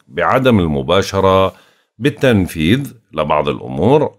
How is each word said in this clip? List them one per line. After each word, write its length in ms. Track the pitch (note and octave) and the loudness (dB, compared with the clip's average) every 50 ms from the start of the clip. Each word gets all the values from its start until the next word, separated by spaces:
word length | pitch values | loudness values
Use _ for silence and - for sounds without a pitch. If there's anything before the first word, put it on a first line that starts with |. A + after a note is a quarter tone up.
| _ | _
بعدم 520 | _ C2 E2+ E2+ E2+ A2+ C3 B2+ B2+ A#2 G2 | _ -6 -4 -2 0 0 2 2 4 4 4
المباشرة 960 | F2 D#2+ D2 C#2 C2 C#2 F2+ G2 G2 - F#2+ G2 F#2+ F#2+ F#2+ F#2+ F#2+ F#2 - - _ _ _ _ _ _ _ | 2 0 -2 -2 -2 0 0 0 0 -2 -2 0 2 2 2 2 2 0 -4 -8 _ _ _ _ _ _ _
بالتنفيذ 960 | - A#2 C#3+ - - C#3 C3 A2+ G2 F2+ D#2 - E2 D#2 E2 A#2 C#3 - - - _ _ _ - | -4 -4 -4 -2 0 0 2 2 2 0 -2 -2 -2 0 2 0 0 -2 -6 -14 _ _ _ -6
لبعض 360 | D#2 D2+ D2+ D#2 D2+ C#2+ C#2+ | -4 -2 0 0 0 0 -2
الأمور 600 | B1+ G1+ G1+ B1 C2 C#2 F2 A#2 C#3+ D#3 C#3 - - | -4 -6 -8 -8 -4 -2 0 2 2 2 0 -2 -6